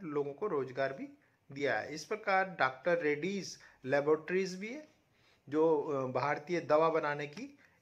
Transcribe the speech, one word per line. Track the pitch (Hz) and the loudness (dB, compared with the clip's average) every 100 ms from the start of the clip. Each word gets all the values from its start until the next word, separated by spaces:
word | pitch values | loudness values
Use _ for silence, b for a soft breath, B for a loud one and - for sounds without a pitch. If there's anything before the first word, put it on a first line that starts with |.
लोगों | 175 147 143 | -6 -2 -4
को | 139 214 | -4 -4
रोजगार | 151 131 127 135 | -2 -2 -2 -4
भी | - 285 - b b - | -4 -14 -16 b b -16
दिया | 139 139 110 | -4 -2 0
है। | 101 | -4
इस | 156 - | -10 -8
प्रकार | 208 208 190 190 | -6 2 2 2
डॉक्टर | 175 131 - 180 170 | 2 0 0 0 2
रेड्डीज | 147 147 180 196 151 - B B 131 | 2 0 -2 -6 -8 -14 B B 0
लेबोरेटरीज | 143 143 156 151 180 185 185 | 2 4 2 2 -2 -2 -6
भी | 214 | -10
है, | 294 302 _ _ b b b - | -12 -14 _ _ b b b -4
जो, | 147 165 151 | 4 4 4
अ, | 160 139 131 | 2 -2 0
भारतीय | 127 143 147 - 170 | 0 0 -2 -2 -2
दवा | 139 151 165 | 4 6 6
बनाने | 156 151 147 147 | 4 0 -2 -6
की | 170 277 - b b | -10 -14 -16 b b